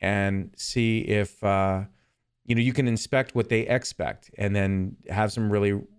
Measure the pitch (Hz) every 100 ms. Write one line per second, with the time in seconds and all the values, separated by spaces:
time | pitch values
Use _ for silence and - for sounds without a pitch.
0 | 95 101 98 98 92 - - 127 113 113
1 | - 104 98 - 104 98 98 95 101 -
2 | _ _ _ _ - 117 123 127 123 113
3 | - 135 131 120 110 113 - 123 - -
4 | 71 - - - 101 101 98 95 92 -
5 | - 101 107 117 107 104 101 101 -